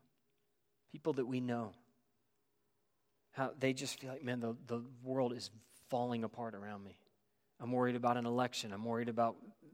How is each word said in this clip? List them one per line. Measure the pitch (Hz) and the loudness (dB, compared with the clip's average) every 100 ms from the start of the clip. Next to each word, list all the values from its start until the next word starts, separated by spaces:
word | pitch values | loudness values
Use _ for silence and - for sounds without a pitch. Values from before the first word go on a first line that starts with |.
| _ _ _ _ _ _ _ _ _ | _ _ _ _ _ _ _ _ _
people | 156 165 | -4 0
that | 139 123 | 2 2
we | 127 | 0
know, | 123 120 107 90 _ _ _ _ _ _ _ _ _ _ _ _ _ _ _ | 0 0 -2 -8 _ _ _ _ _ _ _ _ _ _ _ _ _ _ _
how | - 131 151 | -2 -2 2
they | 131 | 2
just | 131 139 - | 2 -2 -6
feel | 131 | -8
like, | 135 | -6
"Man, | 127 123 | -2 -2
the, | 113 120 - | -2 -4 -4
the | 120 123 123 | -4 -4 -10
world | 127 131 123 | -2 2 2
is | 120 - 113 - - - | 0 -8 -14 -20 -20 -2
falling | 127 123 117 | 0 2 2
apart | 113 - 117 101 | -2 -4 -8 -6
around | 101 104 | -8 -10
me. | 98 92 _ _ _ _ _ - | -12 -16 _ _ _ _ _ -10
I'm | 120 | -2
worried | 123 123 120 | 2 4 4
about | 120 120 | 4 4
an | 117 | 2
election. | 120 123 - 113 | 2 2 0 -4
I'm | 101 113 | -4 -2
worried | 117 120 | 0 0
about | 113 117 110 - - 147 | 4 4 2 -12 -20 -20